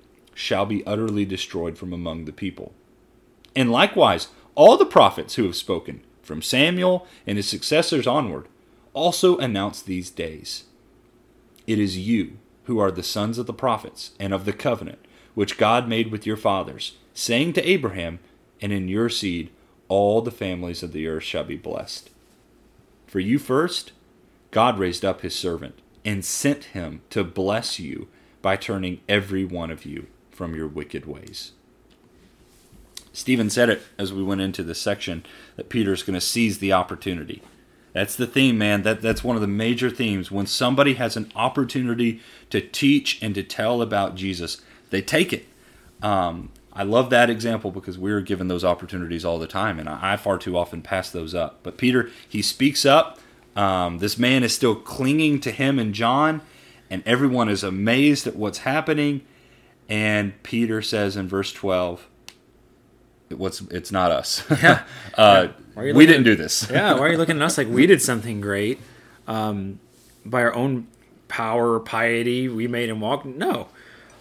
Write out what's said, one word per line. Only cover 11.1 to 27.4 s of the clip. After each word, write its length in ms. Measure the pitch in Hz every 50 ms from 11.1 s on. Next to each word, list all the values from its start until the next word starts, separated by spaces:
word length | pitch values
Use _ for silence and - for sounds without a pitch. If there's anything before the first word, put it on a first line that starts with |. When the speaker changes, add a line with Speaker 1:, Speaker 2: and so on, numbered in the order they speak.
| _ _ _ _ _ _ _ _ _ - _
Speaker 1:
It 120 | - 113 107
is 180 | 104 98 90
you 400 | 92 95 107 117 107 87 - - - _ _ _ _ _
who 140 | - 120 110
are 120 | 101 95
the 120 | 87 92 90
sons 340 | - - 107 104 110 117
of 100 | 120 120
the 60 | 120 113
prophets 580 | - - 127 113 107 - - - - - - - _
and 140 | 101 98 95
of 120 | 95 95
the 80 | 104 -
covenant 460 | - - 139 117 104 - 78 - - - _ _ - - _ _
which 240 | 110 101 101 -
God 320 | - 110 107 117 123 123 117
made 220 | 113 113 113 110
with 140 | 110 101 -
your 120 | 107 107
fathers, 600 | 104 - 110 98 95 85 - 67 - - - - - _ _ _
saying 400 | - - - 117 123 151 175 151
to 140 | 180 - 160
Abraham, 500 | 196 180 131 107 92 92 82 85 85 87 - _ _ _ _ _ _ _
"And 100 | - 98
in 160 | 101 98 92
your 220 | 92 95 107 117 117
seed 400 | 113 - 107 95 87 85 78 80 - _ _ _ _ _ _
all 340 | _ 95 98 101 101 107 113
the 100 | 113 120
families 500 | 113 - 104 95 90 87 90 87 87 - 92
of 100 | 85 82
the 140 | 78 78
earth 160 | 82 80 80 -
shall 200 | - - 87 82
be 140 | 78 80
blessed." 520 | 76 - 78 76 - - - - - - - _ _ _ _ _ _ _ _ _ _ _ _ _ _ _ _ _ _ _
For 120 | - - 98
you 180 | 92 104 123 143
first, 520 | 139 - 131 143 165 175 - - - - - _ _ _ _ _ _ _ _ _ _ _
God 280 | - 107 113 127 117 95
raised 240 | 95 90 85 - -
up 180 | 85 80 -
his 140 | - 87 -
servant 400 | - - 90 85 82 73 64 - - _ _ _ _ _
and 180 | 107 104 98 90
sent 420 | - - - - 143 147 143 -
him 360 | - - 98 85 78 73 - - _
to 140 | - 113 95
bless 560 | 85 - -